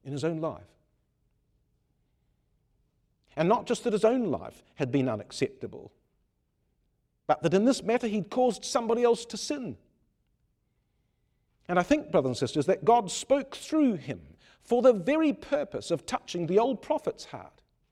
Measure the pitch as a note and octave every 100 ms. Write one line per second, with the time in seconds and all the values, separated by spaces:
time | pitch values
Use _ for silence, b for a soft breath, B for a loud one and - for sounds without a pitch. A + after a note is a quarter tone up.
0 | C3+ C#3+ D#3+ E3 D#3+ F#2+ F#2+ _ _ _
1 | _ _ _ _ _ _ _ _ _ _
2 | _ _ _ _ _ _ _ _ _ _
3 | _ _ _ b E3 A3+ F#3 - A#3+ G3+
4 | A3 C4 G#3+ G2+ - - _ - C3+ C#3
5 | B2+ G#2+ - - B2 - - - - _
6 | _ _ _ _ _ _ _ _ _ _
7 | _ _ - D3+ D#3+ F#3 A#3 C4+ E3+ A#3+
8 | A3+ G#3 E3+ B3 B3+ G3+ - C4 A3+ A#3
9 | A#3+ A#3 - G#3+ - D4 A3 A2 _ _
10 | _ _ _ _ _ _ _ _ _ _
11 | _ _ _ _ _ _ - F3+ F3+ D4+
12 | D4 F3 C3 A#2+ C3+ D#3 D3 F#3+ D3 A#3+
13 | F#3+ - - C#4 - - - D#4 C#4 F3+
14 | B2+ F#2+ D2 - b b - A#3+ B3+ G#3+
15 | E3+ D#4 D#4+ G#3 - C#4+ - - - E3
16 | - - - F3 E3 F#3+ A#3+ B3 - D4+
17 | - - - A2 F2+ _ _ _ _